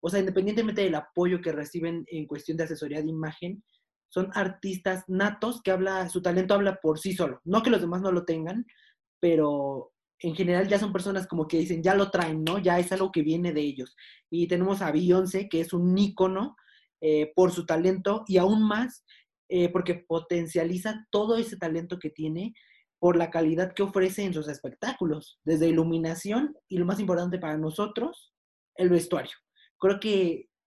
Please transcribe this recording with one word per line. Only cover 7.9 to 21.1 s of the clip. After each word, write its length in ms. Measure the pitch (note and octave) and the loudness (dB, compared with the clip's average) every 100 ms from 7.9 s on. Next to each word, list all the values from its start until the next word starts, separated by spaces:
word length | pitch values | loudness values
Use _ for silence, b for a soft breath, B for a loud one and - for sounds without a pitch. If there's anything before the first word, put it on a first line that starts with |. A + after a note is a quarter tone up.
| F3+ | -2
no 100 | F#3+ | 0
lo 120 | F3+ | 0
tengan, 400 | F3+ D#3+ D#3+ G#3 A#3+ b b b _ _ | 0 -4 -4 -6 -8 b b b _ _
pero 680 | F3 D#3+ D3+ D3 C#3 C3+ - _ _ _ | 2 4 4 2 -2 -6 -10 _ _ _
en 160 | F3 D#3+ | -8 -2
general 320 | F3+ F3 G3 | 0 2 2
ya 100 | G3+ | 2
son 140 | G#3 | 0
personas 340 | F3+ F#3+ G3 - | -2 -2 -4 -4
como 220 | E3+ D#3 | -4 0
que 100 | E3 | 0
dicen, 240 | D#3+ E3+ | 0 0
ya 140 | E3 G3 | 2 4
lo 140 | G3 | 4
traen, 340 | F#3+ E3 D#3 | 2 0 0
¿no? 140 | D#3 F#3+ | -2 2
Ya 200 | F3+ F3 | 2 4
es 140 | F3+ | 2
algo 180 | F#3+ F#3+ | 0 0
que 120 | F3 | 0
viene 300 | D3+ E3 F3 | 0 0 0
de 100 | D3+ | 0
ellos. 340 | D3 C3 B2+ _ B B _ | -2 -4 -10 _ B B _
Y 160 | E3+ E3+ | -2 0
tenemos 340 | F3 F#3 G3 | 2 0 0
a 120 | F3+ | 0
Beyoncé, 560 | D3+ F3+ F#3 F#3 F#3+ G3+ | 0 4 4 4 -2 -2
que 120 | E3 | -2
es 120 | E3 | 0
un 260 | F3 F3 F#3 | 0 2 4
ícono, 580 | G3+ - F#3 F#3+ B3+ - b b b _ | 2 2 0 2 -4 -8 b b b _
eh, 320 | D#3 D3+ D3+ | 2 2 2
por 160 | E3 F#3 | 4 4
su 160 | F3 E3+ | 4 -2
talento 560 | E3 F3+ F#3+ G3 G#3+ A3 | 2 2 0 0 -2 2
y 100 | F#3 | 4
aún 280 | F3+ G#3+ G#3+ | 4 4 2
más, 380 | G#3+ B3 - _ b b _ _ | 2 -2 -6 _ b b _ _
eh, 220 | F3+ F3 | 0 2
porque 340 | F#3 F3+ F3 - | 2 -2 -4 -2
potencializa 1000 | E3 E3 F3 E3 E3 E3 F3+ G3 A3 - | -4 -2 -2 0 0 0 -2 -4 -8 -2